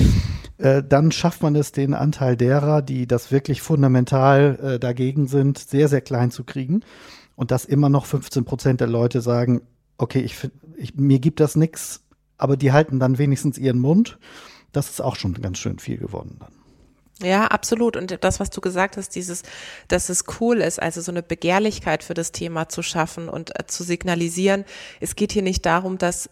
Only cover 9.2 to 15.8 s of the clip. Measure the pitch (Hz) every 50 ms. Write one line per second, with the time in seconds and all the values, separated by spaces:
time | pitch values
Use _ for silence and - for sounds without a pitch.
9.2 | 117 123 120 120 123 123 123 117 - _ _ _ _ _ _ - 139 - - 131
10.2 | 127 - - - - 131 - _ - 160 160 - - - - 143 139 139 135 131
11.2 | 127 160 - - 151 143 - 151 160 160 - - - - - - _ _ _ _
12.2 | _ _ _ - - 131 139 131 143 135 135 151 156 143 135 127 131 131 131 123
13.2 | 147 139 139 - - 143 120 - 131 131 120 123 127 143 170 208 233 - - -
14.2 | - - - - - - - - _ _ - 147 - - - - - 127 - -
15.2 | - 95 87 - - 92 90 - - 110 92 -